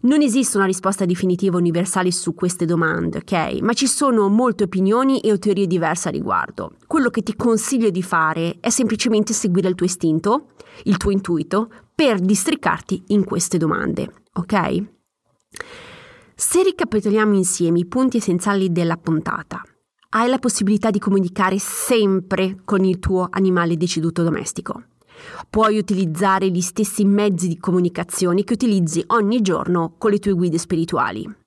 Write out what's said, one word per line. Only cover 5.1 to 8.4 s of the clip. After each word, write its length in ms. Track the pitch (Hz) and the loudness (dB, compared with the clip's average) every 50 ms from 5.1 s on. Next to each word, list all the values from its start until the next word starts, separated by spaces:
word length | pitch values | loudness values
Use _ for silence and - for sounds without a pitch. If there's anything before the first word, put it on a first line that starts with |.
| 269 240 | 0 0
e 180 | - 220 208 190 | 2 0 0 2
teorie 300 | 190 214 196 190 202 170 | 2 0 0 2 0 0
diverse 400 | 175 180 165 156 160 165 - 170 | 0 0 0 0 -2 -2 -4 -4
a 40 | |
riguardo. 600 | - - - - 95 87 65 - - - - - - _ _ _ | -4 -4 -4 -2 -2 -2 -2 -4 -8 -12 -12 -12 -12 _ _ _
Quello 220 | - 320 269 240 | 0 2 2 2
che 120 | - 226 | 0 -2
ti 140 | 214 - 208 | -4 -4 -6
consiglio 540 | - - 233 226 214 220 - 277 247 226 214 | -2 2 2 2 2 0 0 0 2 2 2
di 120 | 170 180 | 0 0
fare 540 | 180 180 185 165 160 156 160 165 | -4 -2 0 0 0 0 0 -2